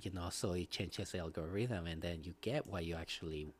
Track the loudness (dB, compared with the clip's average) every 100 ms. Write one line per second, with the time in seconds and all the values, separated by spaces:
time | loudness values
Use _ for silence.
0 | -4 -2 -2 2 2 4 2 0 -2 -2
1 | -2 -2 -2 -2 0 2 2 2 0 0
2 | 0 -2 -4 -4 0 0 0 0 0 0
3 | -2 -4 -2 -2 -4 -6